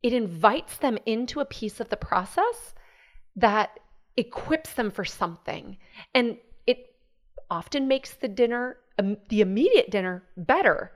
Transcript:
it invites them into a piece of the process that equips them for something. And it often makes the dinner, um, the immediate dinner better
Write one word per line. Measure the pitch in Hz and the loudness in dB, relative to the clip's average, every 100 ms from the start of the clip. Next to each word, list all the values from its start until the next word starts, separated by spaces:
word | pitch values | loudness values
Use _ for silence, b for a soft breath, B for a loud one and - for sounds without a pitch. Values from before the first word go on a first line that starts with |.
it | 247 | 2
invites | 247 208 165 202 269 - - | 0 -2 4 4 4 -6 -2
them | 285 220 - | -2 0 -2
into | 220 247 - | -2 -2 -4
a | |
piece | 277 - 214 - | -6 -4 -8 -8
of | 226 | -6
the | 208 | -6
process | - 185 185 - 440 466 - - b b b b - - | 0 0 0 0 0 -2 -12 -20 b b b b -18 2
that | 214 208 - - _ - _ - | 2 4 -2 -6 _ -20 _ -4
equips | 240 - - 311 311 | -4 -6 -2 -2 -2
them | - 214 | -4 -4
for | - | -4
something. | 190 - 170 165 - - - 196 B B B | -8 -4 -6 -6 -10 -10 -12 -18 B B B
And | 254 240 - _ - - | 0 0 -4 _ -4 0
it | 247 - _ _ _ _ - - | 0 -2 _ _ _ _ -20 -8
often | 170 - 285 269 | -8 -4 -2 0
makes | 269 - | 0 -2
the | - 240 | -8 -8
dinner, | 196 233 240 247 - _ - | 0 0 0 -6 -10 _ -2
um, | 196 208 - | -2 -4 -2
the | 214 | 2
immediate | 190 196 349 440 - | 2 4 6 6 4
dinner | 202 185 180 _ - | -2 -2 -6 _ -10
better | 170 269 262 156 - | 2 4 4 2 -4